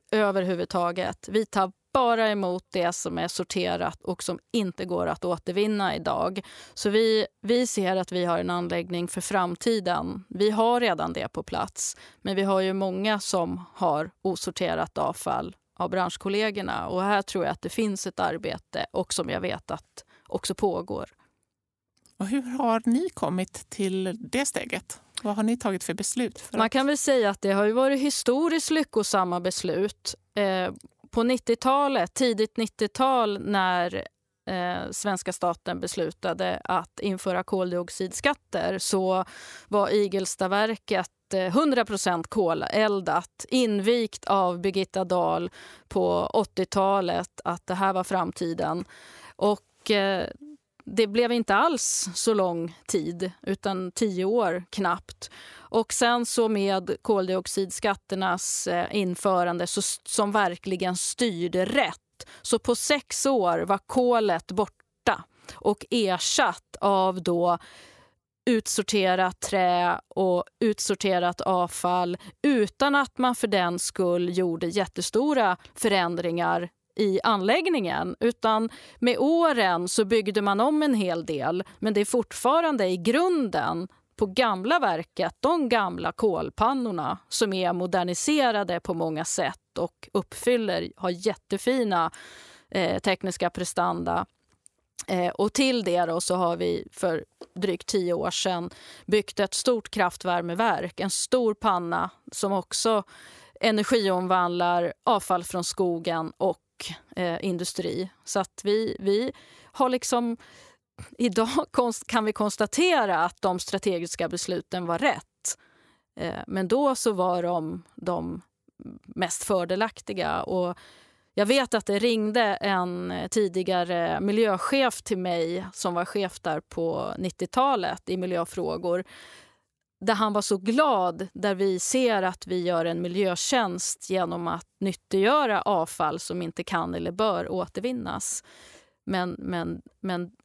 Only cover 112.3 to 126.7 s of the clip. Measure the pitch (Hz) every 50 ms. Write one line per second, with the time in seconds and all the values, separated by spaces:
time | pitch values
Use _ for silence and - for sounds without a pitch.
112.3 | 208 - 208 208 - - 214 202 - - 349 359 330 277 220 196 175 156 175 175
113.3 | - - - 185 180 180 - - - 190 - 208 185 170 170 170 - - 170 160
114.3 | 175 175 - - 180 175 - - - 180 175 170 170 170 269 277 - - - _
115.3 | _ _ - - - - _ _ _ _ _ _ _ _ _ _ - - - 170
116.3 | - - - - 190 190 185 170 220 269 294 277 254 - - 233 208 180 185 185
117.3 | 175 180 175 175 175 165 156 156 180 180 - _ - - 170 180 175 165 165 175
118.3 | 175 180 - _ _ _ _ _ _ - - - - - _ - - - 185 165
119.3 | - - - - 202 185 175 170 185 196 220 220 - - - - 202 185 165 151
120.3 | 156 170 - - 185 180 180 175 175 - - - - - _ _ _ _ _ _
121.3 | - 202 208 202 262 277 254 - - 214 - - 202 202 226 247 226 220 214 214
122.3 | 214 247 226 202 202 - - 202 196 185 180 180 175 180 180 175 175 175 190 185
123.3 | - 220 208 185 170 190 180 180 185 180 175 175 180 170 170 170 165 156 185 202
124.3 | 208 220 226 208 190 185 - - 277 277 269 240 - - - - 214 185 180 180
125.3 | 170 170 160 165 175 185 190 185 - - - 185 175 170 175 - - 202 196 180
126.3 | - - - 170 156 151 - -